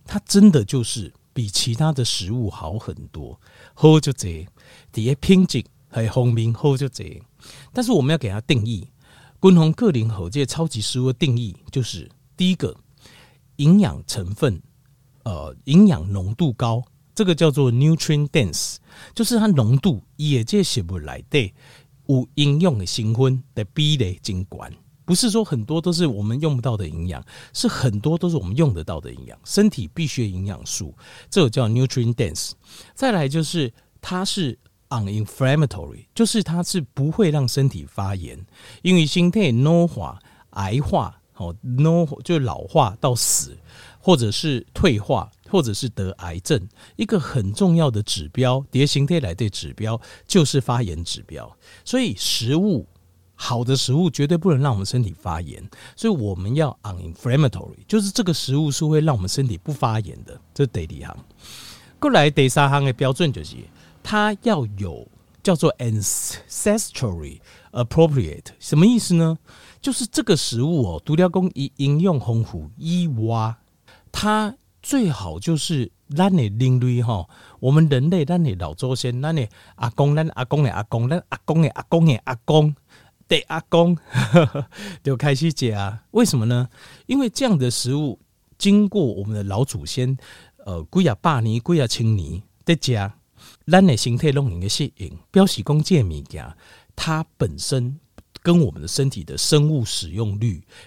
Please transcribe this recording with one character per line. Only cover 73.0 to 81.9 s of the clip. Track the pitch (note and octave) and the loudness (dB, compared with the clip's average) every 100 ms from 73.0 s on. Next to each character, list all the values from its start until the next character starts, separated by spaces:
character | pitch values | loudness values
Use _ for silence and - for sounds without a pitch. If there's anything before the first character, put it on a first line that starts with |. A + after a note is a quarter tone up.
| E3+ | -2
外， | A2+ A2 A2+ A2 A2+ _ _ _ _ _ | -2 -2 -2 -2 -6 _ _ _ _ _
它 | - G#3 G#3+ G#3+ B3 _ _ | -4 0 0 -2 -6 _ _
最 | - C#4 F#3+ | -2 0 0
好 | G#2 F#2 E2 | -2 -6 -6
就 | E3 D#3 | -2 -2
是 | - D3+ A#2 _ - D3 | -2 -2 -4 _ -6 0
咱 | G3 F#3 | 2 2
的 | |
人 | G#2+ G#2+ C3 B2+ | 2 0 2 2
类 | B2+ A#2+ | 2 0
吼， | A#2 G2+ - - - - | 0 -4 -6 -14 -20 -4
我 | B2+ | 2
们 | D3+ D#3+ | 4 4
人 | C3 D3+ | 4 2
类， | F3+ | 0
咱 | C#3+ F3+ | 0 0
的 | D3+ F2+ | 0 -2
老 | E2 | -8
祖 | D#2+ B2+ C3 | -6 -4 -4
先， | B2+ B2 | -4 -4
咱 | D3+ E3 | -4 -2
的 | A2 - - - | -4 -8 -20 -8
阿 | A#2 | -4
公， | - C#3+ D3+ | 0 2 2
咱 | D#3+ - | 0 -4
阿 | B2 | -2
公 | D3+ | 0
的 | B2+ | 0
阿 | E2+ | -2
公， | G#2+ A#2 B2 | -4 -2 0
咱 | E3+ - | -2 -4
阿 | - - | -8 -2
公 | D#3+ | 2
的 | D#3 | 2
阿 | - | 0
公 | - | -2